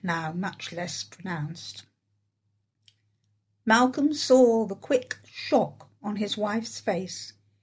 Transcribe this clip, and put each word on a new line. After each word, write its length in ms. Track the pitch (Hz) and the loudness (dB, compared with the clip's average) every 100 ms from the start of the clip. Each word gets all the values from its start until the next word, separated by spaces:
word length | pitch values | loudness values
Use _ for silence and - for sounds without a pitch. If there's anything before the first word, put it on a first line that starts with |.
now 300 | 180 165 160 | -4 -4 -4
much 380 | 175 190 - - | -6 -6 -8 -10
less 320 | 170 175 - | -8 -8 -8
pronounced. 800 | - - 185 165 151 170 - - - _ _ _ _ _ _ _ _ _ _ _ _ _ _ _ _ _ 226 | -12 -12 -8 -6 -6 -10 -16 -18 -20 _ _ _ _ _ _ _ _ _ _ _ _ _ _ _ _ _ 2
Malcolm 480 | 226 254 294 294 | 4 4 2 0
saw 500 | 294 - 262 240 226 | 0 6 8 8 4
the 120 | 202 196 | -2 -6
quick 400 | - 262 - - - | 0 0 0 -12 -14
shock 600 | - - 262 151 - - _ | -14 0 2 2 -6 -20 _
on 100 | 208 208 | -8 -4
his 200 | 202 208 | -4 -4
wife's 420 | 208 226 220 - | -2 -4 -6 -6
face 540 | - 185 185 - - - _ _ | -4 -4 -4 -10 -14 -20 _ _